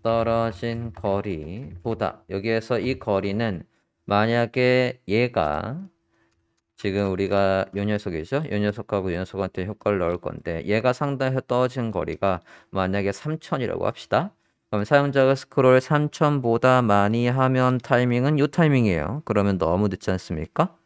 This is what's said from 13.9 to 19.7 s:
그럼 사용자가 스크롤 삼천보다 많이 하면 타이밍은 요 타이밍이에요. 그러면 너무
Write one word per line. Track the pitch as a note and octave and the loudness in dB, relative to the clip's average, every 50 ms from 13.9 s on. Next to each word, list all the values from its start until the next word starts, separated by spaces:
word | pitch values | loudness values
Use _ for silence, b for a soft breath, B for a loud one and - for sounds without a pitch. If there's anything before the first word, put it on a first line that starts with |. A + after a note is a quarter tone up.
| - - - _ - A2+ E3 G3+ _ _ _ _ _ _ _ _ | -6 -6 -8 _ -2 -2 -2 -2 _ _ _ _ _ _ _ _
그럼 | - G#2 G#2 | -4 -4 0
사용자가 | - D3 C#3+ C#3+ C#3+ C3 C#3 C3 C3 C3+ | 4 4 4 4 4 2 4 4 4 2
스크롤 | C3+ - _ - - C3 B2+ B2+ C3 | 0 -2 _ 0 4 6 6 6 6
삼천보다 | - - D#3 D3 D3+ D3 - - E3 D3 D3 C#3 B2 A#2 A2+ A#2 - B2+ B2+ B2+ | 4 2 0 0 0 0 0 0 2 2 2 2 2 0 0 4 4 4 4 4
많이 | B2 A2 G#2 G2+ G2+ G2+ A2 A#2 A#2+ | 4 6 6 6 4 4 2 2 0
하면 | B2 B2 C3 C3 C3 C3 B2+ B2+ B2+ B2+ | 0 2 2 2 2 4 2 2 2 2
타이밍은 | B2 - - C3+ B2 B2 B2 A#2+ B2 B2+ C#3 D#3 D3 | 0 0 2 2 2 4 2 2 2 2 2 2 2
요 | C#3 | 0
타이밍이에요. | D3 - - E3 D#3 C#3+ C3 A#2+ G#2 F2 D#2+ D2 E2+ A2+ D3+ - | 0 2 2 4 4 4 4 4 2 2 0 -2 -4 -6 -8 -6
그러면 | - G#2 G#2 G2 G2+ G2 F2+ | -2 0 2 2 2 2 2
너무 | E2+ D#2+ | 2 2